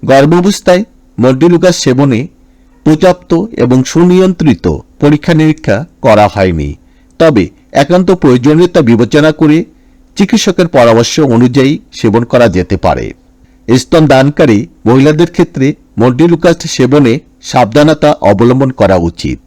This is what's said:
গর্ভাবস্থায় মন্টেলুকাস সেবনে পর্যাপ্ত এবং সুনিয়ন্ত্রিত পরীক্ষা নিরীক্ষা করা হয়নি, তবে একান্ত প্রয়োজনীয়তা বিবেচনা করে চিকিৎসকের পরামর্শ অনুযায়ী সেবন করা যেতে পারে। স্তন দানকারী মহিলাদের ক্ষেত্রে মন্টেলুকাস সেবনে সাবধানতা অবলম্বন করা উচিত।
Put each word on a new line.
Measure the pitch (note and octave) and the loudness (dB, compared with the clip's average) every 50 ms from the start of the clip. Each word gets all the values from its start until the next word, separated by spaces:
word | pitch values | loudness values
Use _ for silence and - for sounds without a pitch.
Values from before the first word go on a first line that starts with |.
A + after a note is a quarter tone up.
| - | 0
গর্ভাবস্থায় | - E3+ C3+ - D3 E3 F3+ F3+ G3+ G#3 - - - F3+ F3+ G#3+ - _ _ _ _ _ - | 2 2 2 2 2 2 2 0 0 -2 -2 -2 0 0 0 -2 -6 _ _ _ _ _ -2
মন্টেলুকাস | A2+ B2+ C3 C3 D3 F3 F3 E3 D#3 F3+ E3+ - - | 0 0 0 2 0 0 0 2 2 0 -2 0 -2
সেবনে | C#3+ B2+ B2+ C#3+ C#3 B2+ G#2+ C3 F3 _ _ _ _ _ _ _ _ _ _ _ | -2 0 0 0 0 0 -2 -4 -8 _ _ _ _ _ _ _ _ _ _ _
পর্যাপ্ত | D3+ D#3 D#3 F#3+ F#3 F3 - - _ F3 E3 F#3+ A3+ A#3 - A#2+ | -2 0 2 2 0 0 0 -4 _ -4 -4 -4 -4 -4 -4 -2
এবং | B2 B2 C3 C3 - | 0 0 0 0 0
সুনিয়ন্ত্রিত | - D#3+ F3 F3+ F3+ F#3 F#3 F#3 F#3 - - D#3 A2+ - - F#2 D#2 C2 - _ _ _ - | 0 0 2 2 2 2 2 0 0 0 0 0 0 0 -2 -4 -4 -4 -8 _ _ _ 0
পরীক্ষা | C#3+ D3+ D3 - - E3+ | 0 0 0 -2 -2 0
নিরীক্ষা | D#3 D#3 D#3 D#3 D#3 - - G#2 G2+ D3 - _ _ - | 0 2 0 -2 -2 -4 -4 -4 -4 -6 -10 _ _ 0
করা | C3+ A2 G#2 G#2 G2+ - | 0 2 2 2 0 0
হয়নি, | G#2+ G2 F#2 F2 D#2+ D2 C#2+ C#2+ - _ _ _ _ _ _ _ _ | -2 -2 -2 -2 -4 -6 -8 -10 -14 _ _ _ _ _ _ _ _
তবে | E3+ E3 D3+ A2 F2+ - _ _ _ _ - - C#3+ | 0 2 2 0 -2 -4 _ _ _ _ -4 -4 -2
একান্ত | C#3 E3+ F3+ F#3 F3 F#3+ F3+ - | 0 0 0 2 0 -2 0 2
প্রয়োজনীয়তা | D3 B2 B2+ A#2+ C#3 D3+ D#3+ F3+ E3+ - F3+ D3+ A2+ | 2 2 2 2 2 2 2 2 2 0 0 0 2
বিবেচনা | A#2 G#2+ B2 G#2+ - D3 D3+ D#3 D#3 | 2 0 0 0 0 0 0 0 0
করে | - D#3+ D3+ D3+ D#3+ - - _ _ _ _ _ _ _ _ _ | 0 0 0 0 0 -2 -6 _ _ _ _ _ _ _ _ _
চিকিৎসকের | - G#3 F#3 - A3 - - F3+ - F3+ E3 - | -4 -2 0 0 -2 -2 -2 -2 -2 -2 0 2
পরামর্শ | C#3 A#2+ A#2 A2+ A2+ A#2 - - - D#3 C#3+ A#2 | 2 2 4 2 2 0 -2 -2 -2 -2 0 2
অনুযায়ী | A#2 B2 B2 A#2+ C3+ C3 C3+ D3+ - - _ - - | 2 0 0 0 0 0 0 -2 -4 -8 _ -20 -6
সেবন | - A#2 G2+ A#2 A#2+ | -4 -2 -2 -2 -4
করা | A#2 - B2+ A#2+ A2+ | -2 0 0 0 2
যেতে | E2+ F#2 F2+ - G#2 | 0 -2 -4 -4 -6
পারে। | F2 - F#2 D2+ B1 A1+ A1 - _ _ _ _ _ _ _ _ _ _ - | -4 -2 -4 -4 -4 -6 -10 -12 _ _ _ _ _ _ _ _ _ _ -2
স্তন | A#2 C3 - _ - E3 D#3 D3 C#3 | -2 -2 -2 _ 0 0 2 2 2
দানকারী | C3 C3 C#3+ D3 - E3+ C#3 A2 G2+ - - _ _ _ | 2 2 0 0 0 0 2 2 0 -2 -6 _ _ _
মহিলাদের | G#2+ A#2+ C3 C#3 D3+ D3+ D3+ F3 E3+ - | 0 2 2 2 2 2 0 -2 -2 0
ক্ষেত্রে | - F3 - - - C3 C3+ D3+ _ _ _ _ - | -4 -4 -4 -2 -4 -4 -4 -4 _ _ _ _ -2
মন্টেলুকাস | - B2 B2+ B2 D#3 E3+ E3+ E3 - F#3 E3 E3 - E3 - | 0 0 0 0 0 0 0 0 0 -2 -2 -2 -6 -12 -4
সেবনে | - C3 B2 C3+ D3 C#3+ A#2+ A2+ C#3+ - _ _ _ _ - | -2 -2 0 2 2 2 2 0 -2 -6 _ _ _ _ -6
সাবধানতা | - C3+ B2 G2+ A2 C#3+ D3 D3+ D#3 - - D3 D3 - - G2 | -2 -2 -2 0 0 0 2 2 0 0 0 -2 -2 0 0 0
অবলম্বন | G2+ F#2+ A#2 A#2+ B2 C3 C#3 C3 B2+ - | 0 2 2 0 2 0 -2 -2 -2 -2
করা | A2 F#2+ F#2+ F2+ E2+ E2+ | 0 0 0 0 -2 -4
উচিত। | E2+ - - C#2+ B1+ - _ | -6 -6 -8 -10 -10 -10 _